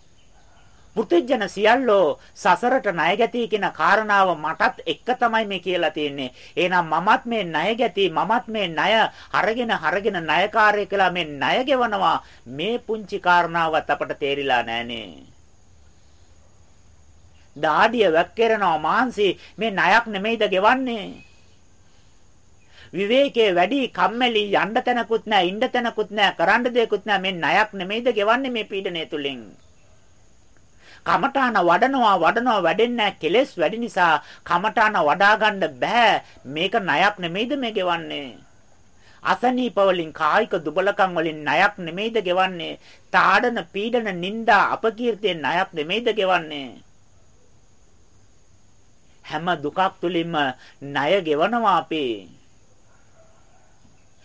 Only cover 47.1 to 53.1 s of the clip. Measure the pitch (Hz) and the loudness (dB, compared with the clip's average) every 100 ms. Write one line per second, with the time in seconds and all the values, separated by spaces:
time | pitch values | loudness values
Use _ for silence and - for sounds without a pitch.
47.1 | - - - - - - - - - - | -20 -20 -20 -20 -20 -20 -20 -20 -20 -20
48.1 | - - - - - - - - - - | -20 -20 -20 -20 -20 -20 -20 -20 -20 -20
49.1 | - - 151 175 165 147 160 185 - 180 | -20 -10 -6 -4 -4 -4 -2 -2 -2 -4
50.1 | 185 165 160 139 - - - 139 143 143 | -2 -2 -2 -2 -4 -16 -16 -6 -2 0
51.1 | 196 160 147 185 240 220 170 - 160 131 | 0 0 0 0 0 2 0 0 -4 -4
52.1 | 107 90 - - - - - - - - | -6 -10 -20 -20 -20 -20 -20 -20 -20 -20